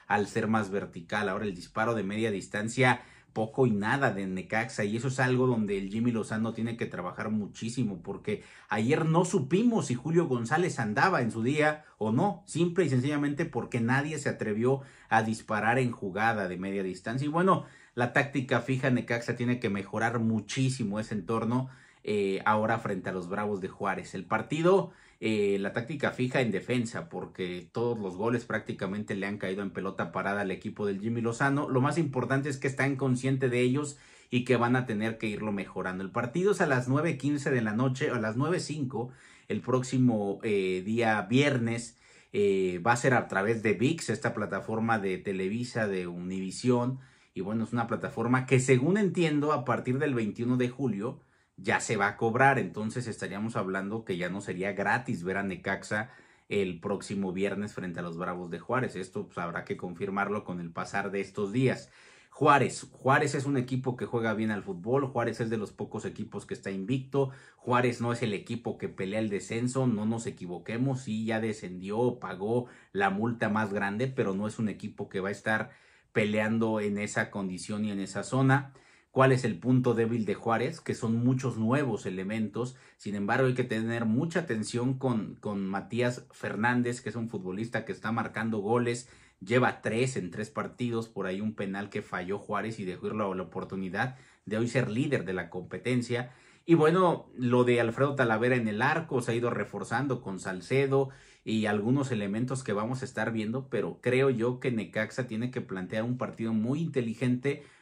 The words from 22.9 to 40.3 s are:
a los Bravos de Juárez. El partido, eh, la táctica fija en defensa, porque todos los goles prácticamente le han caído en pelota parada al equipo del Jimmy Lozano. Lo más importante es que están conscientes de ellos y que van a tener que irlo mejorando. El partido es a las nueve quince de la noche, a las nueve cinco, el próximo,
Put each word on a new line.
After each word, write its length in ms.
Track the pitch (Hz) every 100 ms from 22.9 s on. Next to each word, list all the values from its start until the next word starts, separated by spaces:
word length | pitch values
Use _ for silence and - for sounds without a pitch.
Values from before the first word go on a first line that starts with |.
| 95 98
a 20 |
los 160 | 92 87
Bravos 320 | 101 107 101
de 80 | 95
Juárez. 460 | - 98 92 85
El 100 | 98
partido, 680 | 90 110 - 160 170 190 175 - - -
eh, 380 | 110 107 101 98
la 140 | 98
táctica 380 | 120 113 143 107
fija 280 | - 127 139
en 120 | 120
defensa, 560 | 92 - 123 110 90 85
porque 600 | 90 90 - 90 87 85
todos 260 | 117 120 110
los 180 | 95 90
goles 300 | 117 120 -
prácticamente 680 | 107 - 110 98 101 104
le 120 | 101 98
han 100 | 101
caído 260 | 95 98
en 100 | 98
pelota 380 | 101 95 92 92
parada 320 | 95 92 101
al 100 | 95
equipo 340 | 90 110 - 104
del 140 | 95
Jimmy 200 | 110 117
Lozano. 480 | 113 117 139 139 -
Lo 140 | 131
más 160 | 143 147
importante 500 | 143 127 113 135 147
es 80 | 131
que 120 | 135
están 280 | 131 135 131
conscientes 540 | 135 123 139 135 131
de 100 | 123
ellos 380 | 123 135 143 - - - -
y 140 | 123
que 120 | 123 120
van 200 | 120 127
a 100 | 123
tener 320 | 104 113 107
que 80 | 110
irlo 260 | 101 107
mejorando. 500 | 98 90 95 92 92
El 100 | 95
partido 400 | 117 127 170 196
es 80 | 196
a 40 | 165
las 220 | 127 127
nueve 300 | 139 165 131
quince 320 | 143 147 147
de 100 | 127
la 100 | 110
noche, 380 | 107 135 131 147
a 80 | 120
las 160 | 107 117
nueve 240 | 151 170
cinco, 500 | 139 151 139 104 123 - - - -
el 120 | 107
próximo, 800 | 117 127 131 127 123 110 101